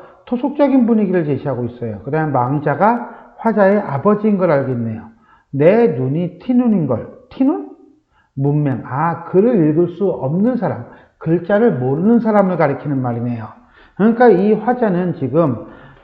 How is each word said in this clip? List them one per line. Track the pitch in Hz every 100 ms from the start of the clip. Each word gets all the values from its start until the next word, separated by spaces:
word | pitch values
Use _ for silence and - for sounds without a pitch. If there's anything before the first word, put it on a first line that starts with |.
| - -
토속적인 | - 247 285 - 285 269 226
분위기를 | 226 196 180
제시하고 | 151 135 143 120
있어요. | 120 - 117 104
그다음에 | 139 156 156
망자가 | 135 123 147 151 139 196 240 - - - -
화자의 | 226 214 196 208
아버지인 | 202 139 202 208 220 202
걸 | 180
알겠네요. | 143 127 120 113 110 - - _ _ _
"내 | 135 151 220 240
눈이 | - 131 151 175 -
티눈인 | - 247 247 202 143
걸." | 113 - - _
티눈? | - 269 381 - - - _ _ _ _
문맹. | - 139 147 147 120
아, | 98 127 165 160
글을 | - 180 226 233 151
읽을 | 151 170 -
수 | 202
없는 | 143 135 165 220 254
사람, | 180 110 117 - _ _
글자를 | - 170 170 202 240 143
모르는 | 127 143 196 233
사람을 | 220 208 196 170
가리키는 | 151 139 151 135
말이네요. | 127 117 120 117 110 - _ _ - -
그러니까 | 208 226 247
이 | 180 202
화자는 | 214 226 247 226 175 180
지금 | - 131 143 160 110 - - - -